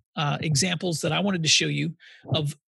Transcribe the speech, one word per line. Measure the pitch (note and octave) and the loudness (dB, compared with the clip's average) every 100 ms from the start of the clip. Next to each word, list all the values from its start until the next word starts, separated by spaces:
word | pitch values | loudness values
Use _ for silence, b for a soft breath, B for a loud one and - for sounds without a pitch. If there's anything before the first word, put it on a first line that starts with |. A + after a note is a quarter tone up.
| _ - | _ -4
uh, | D3 C#3+ | -2 -2
examples | E3 C#3+ F3+ F3 F#3 D#3 | 0 0 0 -2 -2 -2
that | - | -2
I | D#3 | 0
wanted | G3 F#3 | 0 0
to | D#3 | 2
show | - D#3 | 4 2
you | C#3+ D#3 D#3+ B B B | 0 -4 -6 B B B
of | D#3+ D3 - _ | -2 -2 -6 _